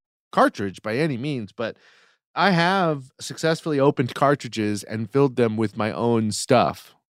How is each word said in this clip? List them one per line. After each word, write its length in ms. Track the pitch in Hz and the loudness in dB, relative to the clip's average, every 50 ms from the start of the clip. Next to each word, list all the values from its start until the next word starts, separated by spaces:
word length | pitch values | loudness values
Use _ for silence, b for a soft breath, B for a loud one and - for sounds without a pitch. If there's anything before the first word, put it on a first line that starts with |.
| _ _ _ _ _ - | _ _ _ _ _ -4
cartridge 520 | - 190 254 294 - - 202 - - - - | 2 2 2 2 2 -2 -8 -8 -8 -8 -8
by 140 | 110 110 | -4 -2
any 200 | 131 165 160 131 | -2 0 -2 -2
means, 340 | 110 131 151 143 123 107 92 | -4 -4 -6 -6 -6 -8 -10
but 260 | - - 113 104 - b b b b b b b b b b _ - | -8 -6 -6 -6 -6 b b b b b b b b b b _ -2
I 160 | 143 175 202 | 0 2 2
have 540 | 180 165 170 175 196 196 180 165 151 139 131 139 _ - | 4 4 2 2 2 2 0 0 -2 -4 -8 -14 _ -16
successfully 600 | - - 139 - - 160 165 - - 165 151 139 | -14 -12 -8 -4 -2 -2 -2 -2 -2 -2 0 2
opened 340 | 135 147 - - 127 120 - | 4 2 2 2 -2 -2 0
cartridges 680 | - 147 139 147 - - 120 104 110 107 104 104 98 - | 0 2 2 2 0 -2 -8 -4 -4 -2 -2 -2 -4 -6
and 260 | - 107 110 113 101 | -8 -8 -8 -6 -2
filled 260 | - 139 139 131 120 | 2 2 2 2 2
them 220 | 131 120 113 110 | 2 0 0 2
with 180 | 110 110 101 - | 0 -2 -2 -2
my 160 | 110 107 110 | -4 -4 -4
own 400 | 71 78 117 120 117 113 110 107 | -2 -2 0 0 2 2 0 -2
stuff. 600 | 101 - - - 131 117 90 71 - - - - _ _ _ _ _ | -2 -4 0 4 4 4 4 2 0 -6 -14 -20 _ _ _ _ _